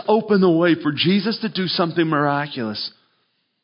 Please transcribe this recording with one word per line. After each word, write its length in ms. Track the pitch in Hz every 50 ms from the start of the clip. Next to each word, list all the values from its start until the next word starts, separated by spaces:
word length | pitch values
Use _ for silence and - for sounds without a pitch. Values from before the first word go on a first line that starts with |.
| -
open 320 | 202 214 226 220 214 208 190
the 120 | 190 180
way 240 | 160 165 175 175 156 -
for 100 | - 151 147
Jesus 440 | 117 - 175 196 208 175 226 214 -
to 100 | 220 185
do 160 | - 185 185
something 400 | 160 - - 180 165 156 175 165
miraculous 840 | 160 156 143 147 143 143 143 147 147 - 135 113 107 107 - - - - _ _ _ _ _ _ _ _ _ _ _ _ _